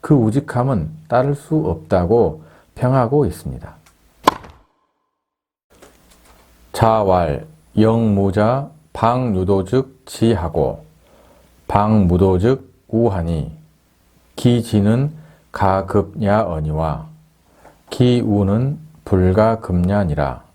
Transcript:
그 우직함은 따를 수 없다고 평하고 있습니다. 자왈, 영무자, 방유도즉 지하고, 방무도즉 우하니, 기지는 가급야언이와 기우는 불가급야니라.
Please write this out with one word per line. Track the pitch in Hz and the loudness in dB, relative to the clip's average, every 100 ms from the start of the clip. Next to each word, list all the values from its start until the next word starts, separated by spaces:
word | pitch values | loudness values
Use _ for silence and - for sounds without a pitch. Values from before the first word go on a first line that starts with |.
그 | - | 2
우직함은 | 147 110 131 147 123 131 120 76 - - | 2 2 0 -4 -4 -2 -2 -4 -10 -2
따를 | 120 135 | -2 0
수 | 143 - 156 | -4 -4 -4
없다고 | 90 80 - 95 87 117 92 - - - _ | -2 -6 -2 -2 2 2 2 -2 -20 -20 _
평하고 | - 127 131 117 147 | -6 0 0 0 0
있습니다. | 120 - - 64 - - _ _ _ _ - - - - _ _ _ _ _ _ _ _ _ _ _ _ - _ _ _ _ _ _ _ _ | 0 -4 -10 -12 -14 -20 _ _ _ _ -2 -2 -18 -20 _ _ _ _ _ _ _ _ _ _ _ _ -20 _ _ _ _ _ _ _ _
자왈, | - 113 110 98 92 82 69 - - _ - | 0 2 2 2 2 0 -4 -10 -20 _ 0
영무자, | 110 117 113 101 98 95 107 131 147 - _ | 2 2 2 2 0 2 0 0 -6 -16 _
방유도즉 | - 113 123 127 92 92 98 92 127 131 _ | -2 0 0 -2 -2 0 0 0 -2 -2 _
지하고, | - - 113 104 85 80 67 - - _ _ _ _ _ _ _ _ | -20 -2 0 0 -2 -2 -4 -4 -18 _ _ _ _ _ _ _ _
방무도즉 | 101 104 110 90 87 95 92 110 135 - _ _ | 2 4 4 4 4 4 4 2 0 -6 _ _
우하니, | 113 117 95 85 82 69 - _ _ _ _ _ _ _ - | 0 0 0 -4 -4 -6 -12 _ _ _ _ _ _ _ -2
기지는 | 123 120 113 107 101 117 143 - - _ _ | 2 2 0 0 2 0 -2 -6 -20 _ _
가급야언이와 | - 98 95 95 104 92 - 101 104 98 80 76 78 80 76 - - _ _ _ _ - _ _ | -2 0 0 0 -2 -2 -4 0 0 0 -4 -4 -4 -4 -6 -10 -20 _ _ _ _ -20 _ _
기우는 | - 123 123 110 104 98 104 131 151 - - - | 0 2 2 2 0 2 0 -2 -6 -12 -20 -2
불가급야니라. | 95 92 95 110 110 - 90 87 101 92 73 69 65 _ | 2 2 4 2 0 -2 -2 0 0 -2 -2 -4 -6 _